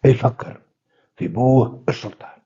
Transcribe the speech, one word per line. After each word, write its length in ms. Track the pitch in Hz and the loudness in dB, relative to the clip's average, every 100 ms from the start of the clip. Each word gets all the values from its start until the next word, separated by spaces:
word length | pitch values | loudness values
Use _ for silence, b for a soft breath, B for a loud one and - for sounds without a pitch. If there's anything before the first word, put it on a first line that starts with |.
يفكر 560 | 135 123 120 - - - _ _ _ _ _ | 2 2 0 -4 -16 -16 _ _ _ _ _
في 100 | _ | _
أبوه 580 | - 92 127 131 117 - - | -8 -2 2 4 2 -2 -8
السلطان. 480 | - 104 - - - | -6 -10 -16 -20 -20